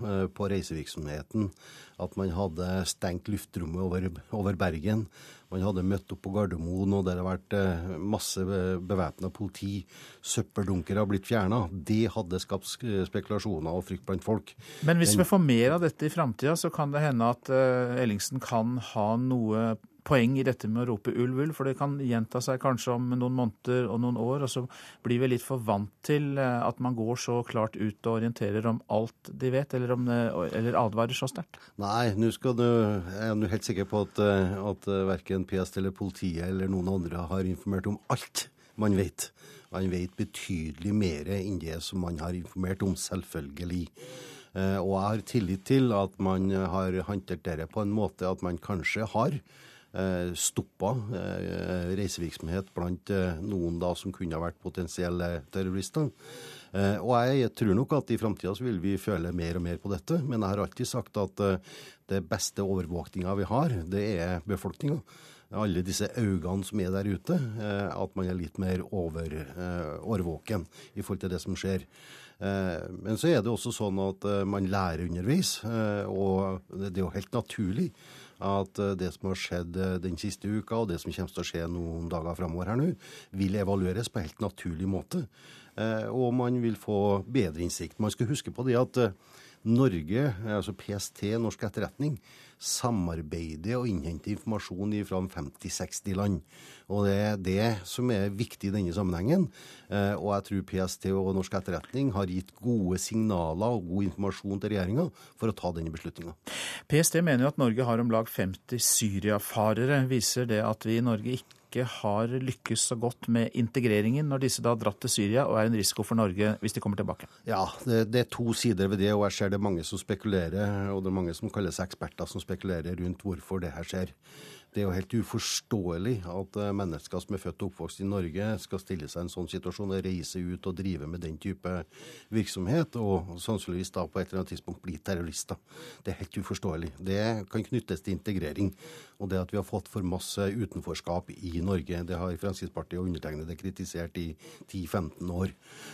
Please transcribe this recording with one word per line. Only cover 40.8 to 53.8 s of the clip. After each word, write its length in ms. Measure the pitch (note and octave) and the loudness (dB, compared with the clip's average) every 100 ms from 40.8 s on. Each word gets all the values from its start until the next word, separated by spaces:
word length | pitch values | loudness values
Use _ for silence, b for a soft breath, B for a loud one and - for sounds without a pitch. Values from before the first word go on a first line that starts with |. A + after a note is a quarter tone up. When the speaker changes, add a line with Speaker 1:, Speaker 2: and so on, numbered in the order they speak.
| G2+ | 0
Speaker 1:
mer 300 | G#2 F#2+ D2+ | 2 2 0
enn 340 | D2+ G2 F#2+ F#2+ | -2 -4 -2 -4
det 240 | D#2+ D#2+ | -4 -6
som 180 | - F#2+ | -4 -2
man 160 | F2 E2+ | -2 -2
har 120 | E2 | -4
informert 500 | F2+ F2 - F#2 F#2+ | -4 -6 -4 -2 0
om, 100 | G2 | 0
selvfølgelig. 920 | F2 - F#2 D#2+ E2+ C#2+ C#2+ F2 F2+ E2 B B B B B B | 0 -2 -4 -4 -6 -8 -6 -4 -2 -4 B B B B B B
Eh, 240 | G2 F#2+ G2 | -2 0 2
og 240 | F2+ F#2+ | 2 2
jeg 60 | G2+ | 2
har 120 | A2 | 0
tillit 420 | - B2+ F#2 F#2+ | 0 0 0 0
til 280 | - C3+ B2+ | 2 4 6
at 240 | G#2 G2 - | 4 2 0
man 280 | G2 F#2+ F#2+ | 2 4 2
har 440 | G2 F#2+ F#2 F#2 F#2 | 2 2 0 0 0
håndtert 400 | F2+ G2+ F#2+ F2+ | -2 -4 -4 -6
dette 260 | - D#2+ D#2+ | -4 -4 -4
på 140 | - | -2
en 80 | G2+ | 0
måte 320 | G#2+ G2 - F#2 | 2 0 0 -2
at 100 | F#2 | 0
man 160 | F2+ F2 | -2 -4
kanskje 480 | - G2 D2+ G#2 A2 | -4 -2 -2 -2 -2
har, 320 | G#2+ B2 C#3+ B B B B B | 0 0 0 B B B B B
eh, 380 | - F#2+ F2+ F2 | -2 0 0 0
stoppet, 640 | E2+ - - - - F#2+ B2 G#2 | -2 -2 -2 -4 -2 -2 0 -2
eh, 840 | G#2 F#2 F#2 F#2 F2 F2+ F2+ F2 F#2+ | -4 -4 -4 -4 -4 -2 -2 -2 0
reisevirksomhet 680 | G2 - E2+ - D#2 F#2 F#2+ | -2 -2 -6 -6 -4 -4 -4
blant, 360 | - F2 F2+ - | -4 -4 -4 -2
eh, 260 | G2 F#2 D#2+ | 0 2 0
noen 380 | G2+ G2 E2+ | -2 -2 0
da 160 | E2+ | 0